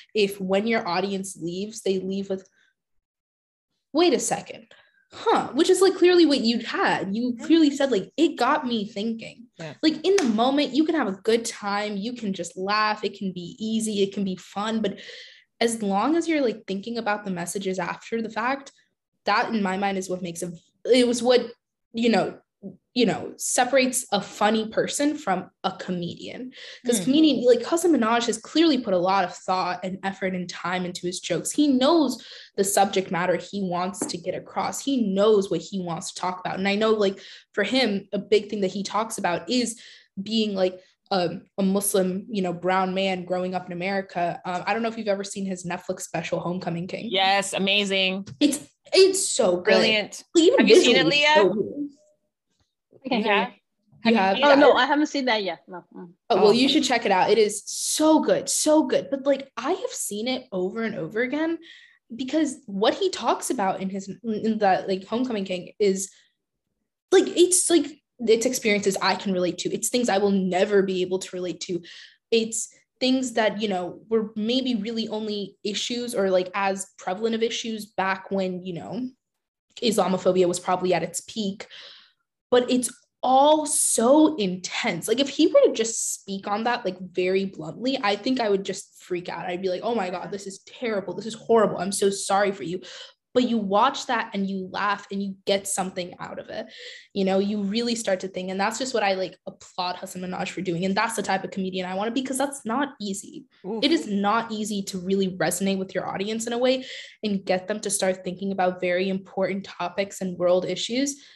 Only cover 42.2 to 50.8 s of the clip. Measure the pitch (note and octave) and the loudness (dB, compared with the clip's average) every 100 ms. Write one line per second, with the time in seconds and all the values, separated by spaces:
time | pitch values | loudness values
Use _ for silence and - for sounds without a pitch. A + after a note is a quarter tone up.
42.2 | - G3+ F3+ F3 F3+ F#3 F#3 F#3 G3 F#3 | -6 -4 -4 -2 0 2 0 0 0 -2
43.2 | F3 F3+ F#3 F#3 F3+ F3 F3+ G3 F#3+ F3+ | -4 -4 -2 -4 -6 -6 -4 -4 -4 -2
44.2 | F3 - F3+ F3+ F#3 G#3+ A3+ A3+ G#3 G3 | -2 -4 -6 -4 -2 -2 -2 -4 -2 -4
45.2 | G3 G3+ G3 F3+ F3 F3+ - F#3 - E3 | -4 -8 -6 -6 -8 -8 -8 -8 -8 -6
46.2 | E3+ E3+ E3 F3+ F3 E3+ F#3 F#3 G#3+ F#3 | -4 -4 -4 -6 -6 -6 -6 -8 -4 0
47.2 | F#3+ G3 G3 - G3 G3+ G3+ F#3+ F#3+ F#3+ | 2 2 0 -2 2 2 2 0 0 -2
48.2 | G3 - D4 - - _ _ A#4 F#4+ F#4+ | -8 0 0 0 -8 _ _ 6 6 4
49.2 | - - G#3 F3 F#3 A3 A3 A3 F#3+ - | -2 0 2 2 4 4 4 2 -2 -8
50.2 | - F4 E4 C5 - F4 | 0 4 6 6 8 8